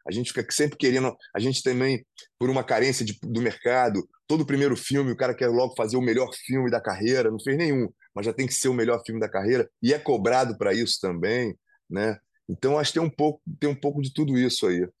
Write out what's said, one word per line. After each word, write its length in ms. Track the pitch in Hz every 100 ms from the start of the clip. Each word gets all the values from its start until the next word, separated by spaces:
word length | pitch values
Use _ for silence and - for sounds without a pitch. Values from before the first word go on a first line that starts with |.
| -
A 40 |
gente 200 | 98 123
fica 140 | - 113
sempre 260 | - 151 -
querendo, 380 | 135 127 131 - - -
a 40 |
gente 240 | 120 131
também, 420 | - 123 131 127 - - - -
por 120 | 123
uma 140 | 131
carência 420 | 123 113 131 135 113
de, 120 | 104
do 200 | 117 113
mercado, 640 | 120 - 120 127 123 101 - _ -
todo 200 | 156 139
primeiro 300 | 139 143 120
filme 360 | - 139 135
o 60 | 113
cara 160 | 131
quer 140 | 123 127
logo 280 | 120 127 -
fazer 200 | 110 127
o 60 |
melhor 320 | 123 117 127
filme 380 | - - 131 127
da 100 | 117
carreira, 480 | 113 92 107 131 110
não 100 | 110
fez 180 | 139 139
nenhum, 320 | 170 135 113 - _ -
mas 100 | 104
já 80 |
tem 140 | 107 131
que 60 |
ser 160 | - 135
o 40 |
melhor 280 | 123 113 117 -
filme 140 | 113
da 100 | 107
carreira, 400 | 98 98 123 110 -
e 120 | 117
é 60 | 147
cobrado 580 | - 120 98 127 127 104
pra 160 | 101
isso 240 | 101 117 -
também, 520 | 95 87 92 120 117 87 _ _ -
né? 280 | 92 107 101 _ _ -
Então, 300 | - 131 147
acho 140 | 143
que 60 | -
tem 60 | 165
um 60 |
pouco, 300 | - 151 147 - 151
tem 100 | 147
um 60 | 139
pouco 260 | 143 147
de 120 | 135
tudo 240 | 143 151 127
isso 300 | 127 - 104
aí. 200 | 90 90 -